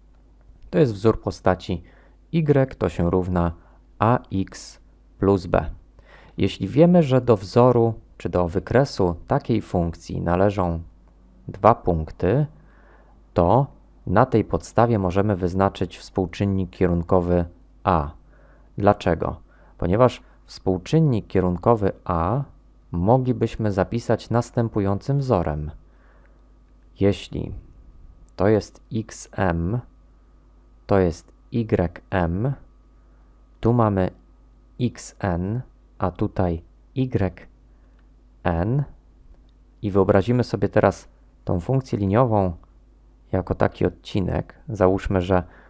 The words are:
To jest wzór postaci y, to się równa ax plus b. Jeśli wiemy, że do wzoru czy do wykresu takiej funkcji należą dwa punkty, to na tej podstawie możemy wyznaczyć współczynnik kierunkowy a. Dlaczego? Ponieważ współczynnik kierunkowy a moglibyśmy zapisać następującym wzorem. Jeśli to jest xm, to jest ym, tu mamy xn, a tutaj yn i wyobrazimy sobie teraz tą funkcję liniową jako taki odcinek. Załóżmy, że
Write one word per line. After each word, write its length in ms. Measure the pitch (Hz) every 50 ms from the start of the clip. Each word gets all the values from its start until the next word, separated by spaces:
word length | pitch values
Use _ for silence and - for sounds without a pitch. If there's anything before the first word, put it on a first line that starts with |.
| _ _ _ _ _ _ _ _ - - - - - -
To 100 | - 175
jest 140 | 156 120 107
wzór 280 | 95 - 110 107 -
postaci 600 | - 104 - - - 95 92 90 - - 92 82 - - - - - - _ _ _ _ -
y, 420 | 170 156 147 143 139 131 131 -
to 120 | - 107 90
się 200 | - - 87 85
równa 420 | 92 92 90 92 90 90 85 85 82 - - - - - _ _ - -
ax 800 | 104 110 123 - - - - 95 92 - - - - - - - - - _ _ _ _ _ -
plus 260 | 98 95 202 190 -
b. 240 | - - - - - - - - - _ - - _ - - - - _
Jeśli 300 | - 95 98 - - -
wiemy, 360 | 95 104 135 170 175 180 175 160
że 180 | 131 131 127
do 160 | 120 120 113
wzoru 560 | 95 95 90 - 120 123 127 120 120 117 117 110 - - _ -
czy 120 | - - 87
do 180 | 85 90 90
wykresu 680 | 85 87 95 - - - 120 139 - - - 98 87 85 - -
takiej 340 | - 120 143 - - 120 104
funkcji 600 | - - - 92 85 85 82 - - - 87 90
należą 580 | 90 85 87 90 98 104 101 101 90 87 85 82 82 - - - _ - _ _ _ _ _ - -
dwa 280 | - - - - 107 120
punkty, 720 | - - 92 85 80 78 - - - - 90 110 143 151 - - - - - - - - - - - - _ _ - _ _ _
to 340 | - 85 87 104 127 143 - - - - _ _ _ -
na 180 | - 92 107 123
tej 180 | - - 110 95
podstawie 560 | - - 82 - - - - 117 117 117 101
możemy 360 | 95 90 85 98 98 107 104
wyznaczyć 640 | 85 92 85 90 95 98 98 - - 98 87 -
współczynnik 720 | - - - - 98 92 85 - - 104 101 98 95 92 87
kierunkowy 760 | - - 98 87 87 85 82 - 98 92 87 87 87 87 85 85 - - - _ _ _ _
a. 280 | 101 92 80 71 71 - - - - - - - - - _ - _ _
Dlaczego? 640 | - 101 104 104 - - 98 85 - - - - - - _ _ _ - - -
Ponieważ 440 | - - 87 92 110 127 120 - - - - - _ _
współczynnik 840 | - - - - 95 92 90 90 - - 160 160 147 123 104 -
kierunkowy 640 | - - 95 90 90 90 85 - 117 120 104 101 95 - - _
a 380 | - 90 82 82 92 113 143 139 - - - _ _ _ _ _ _
moglibyśmy 800 | - 85 90 104 123 131 127 127 120 107 113 117 - - 110 107
zapisać 580 | 95 95 90 - - 117 - - 117 - - -
następującym 880 | 110 117 120 - - 127 117 110 - 107 98 98 101 98 - - 139 143
wzorem. 520 | 135 127 113 90 82 78 76 76 76 76 - - - _ _ _ _ - _ - - - _ _ _ _ _ _ _ _ _ _ _ - - -
Jeśli 540 | 117 101 95 - - - - 80 - - - - - - - - - - - - - - - - - - -
to 120 | - 92
jest 360 | 104 110 101 - - - - - _ -
xm, 840 | 113 107 - - - - - - - 101 90 82 82 85 90 113 127 - - - - - _ _ _ _ _ _ _ _ _ _ _ _ _ - _ _
to 140 | - 101 98
jest 320 | 92 85 78 - - - - _ _ - - 117 113 110 - 98 87 85 - - - _ -
ym, 400 | 95 87 82 85 95 113 143 135 - - - _ _ _ _ _ - _ _ _ _ _ _ _ _ - _ - _
tu 140 | - 113 120
mamy 360 | 123 113 107 101 92 92 - - - _ _ - _ _ _ _ _ _ _ - -
xn, 800 | 127 117 - - - - - _ - 90 87 85 90 95 110 127 127 - _ _ _ _ _
a 140 | _ 95 90
tutaj 500 | 87 - 107 98 - - 95 87 85 82 - - _ _ _ _ _ 131 131 127 - 104 98 92 87 - - - _ _ _ _ - _ _ _ - _ _ _ _ _ _ _ _ _ -
yn 400 | 90 85 82 87 107 127 147 139 - - - _ _ _ _ - - - - _ - _ _ _ _ _ _
i 100 | - 104
wyobrazimy 520 | 92 98 95 95 98 98 92 117 120 123 117
sobie 260 | - - 101 98 98
teraz 380 | - 107 - 196 185 - - - _ _ _ _ _ _ _
tą 140 | - 101 90
funkcję 400 | 87 - 131 135 - - - -
liniową 540 | 101 95 98 113 131 120 110 104 95 90 85 - - _ _ _ _ _ _ _ _ _ _ _ _ _
jako 240 | - 95 90 - 95
taki 300 | - - 101 - - -
odcinek. 720 | 90 - - - - - 104 92 87 85 - - - - - - -
Załóżmy, 520 | 113 - 92 92 95 95 - - 104 95
że 220 | 90 92 98 90 87 - - - -